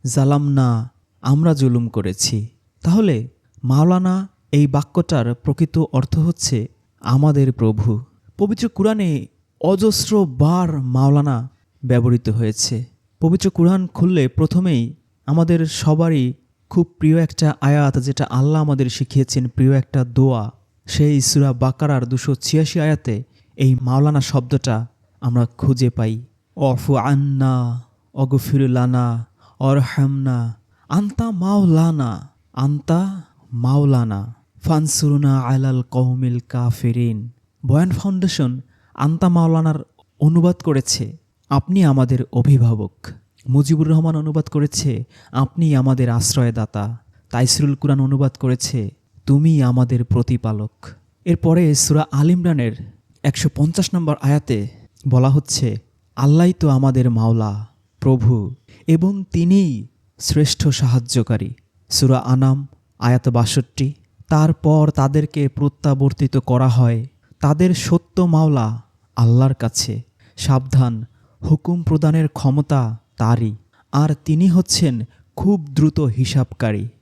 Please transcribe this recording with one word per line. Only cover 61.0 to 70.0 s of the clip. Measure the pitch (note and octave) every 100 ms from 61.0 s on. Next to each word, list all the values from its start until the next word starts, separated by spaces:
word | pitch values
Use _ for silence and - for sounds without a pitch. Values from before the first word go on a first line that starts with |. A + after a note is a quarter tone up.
| A#2+ B2+ A2+ G#2+ G2 - _ _ _
সূরা | - C3 B2+
আনাম | B2 B2+ C3+ C3+ C#3 _ _ _
আয়াত | A#2+ B2 B2+
বাষট্টি, | A#2+ A2+ C#3+ A#2+ - C3+ - _ _ -
"তারপর | D#3 D#3 D#3+ D#3 D#3 D3+
তাদেরকে | - C3+ D3 D3+ D3+ C#3
প্রত্যাবর্তিত | - C#3+ _ D3 C3+ C3+ - C3+ C3+
করা | - B2 C3
হয় | A#2 A#2+ A#2 B2 _ _ _
তাদের | D3 D3+ F#3
সত্য | F3 - E3+ _ -
মাওলা | F3+ D#3 D#3 C#3 A2 A2+ _ _ _ -
আল্লাহর | A#2 A#2+ C3
কাছে। | C3+ A2+ - - G#2+